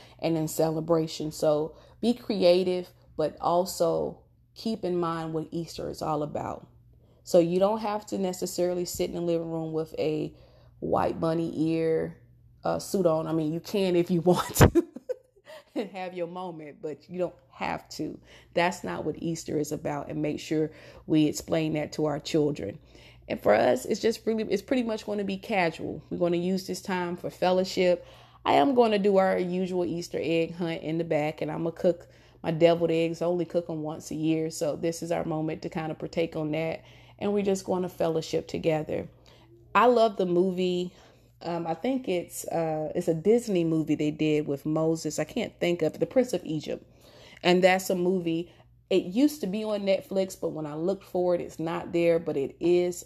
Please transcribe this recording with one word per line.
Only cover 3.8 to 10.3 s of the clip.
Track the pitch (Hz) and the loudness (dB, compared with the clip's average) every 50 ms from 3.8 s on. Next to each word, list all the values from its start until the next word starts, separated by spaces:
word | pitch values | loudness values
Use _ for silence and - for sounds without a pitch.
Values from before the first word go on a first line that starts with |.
| 175 165 160 160 151 147 165 - _ _ _ _ _ _ _ | 0 2 2 0 -2 -4 -6 -10 _ _ _ _ _ _ _
keep | - - 226 226 - - | -8 -4 -4 -4 -2 -2
in | 175 180 175 | -2 -2 0
mind | 170 165 165 165 160 160 160 | 0 -2 -2 -4 -6 -4 -4
what | 160 156 - | -4 -6 -4
Easter | - 170 165 - - - - 151 | -6 -6 -6 -6 -8 -10 -8 -8
is | 147 - | -8 -6
all | - 156 156 147 151 | -4 -2 -2 -2 -2
about. | 151 156 - 127 - - - - - _ - _ - - - - _ _ _ _ | -4 -4 -6 -6 -6 -8 -10 -12 -18 _ -20 _ -20 -20 -20 -20 _ _ _ _
So | - - 180 | 6 6 6
you | 165 170 175 185 | 8 8 4 4
don't | 196 202 220 220 | 4 2 2 0
have | 226 208 208 214 - - | -2 -4 -4 -4 -4 -6
to | 208 202 | -4 -2
necessarily | 190 185 180 - 185 190 - - 175 180 180 180 180 | -2 -2 -2 -4 -6 -6 -2 0 0 0 0 -2 -4
sit | - - - 180 - | -4 -4 -4 -4 -4
in | - | -2
the | 175 | -4
living | 170 175 170 165 165 165 | -2 0 0 0 -2 -4
room | 165 160 160 160 | -4 -4 -4 -4
with | 156 156 160 156 - - | -4 -4 -4 -4 -4 -2
a | - 156 151 151 151 151 | -2 0 0 -2 -4 -6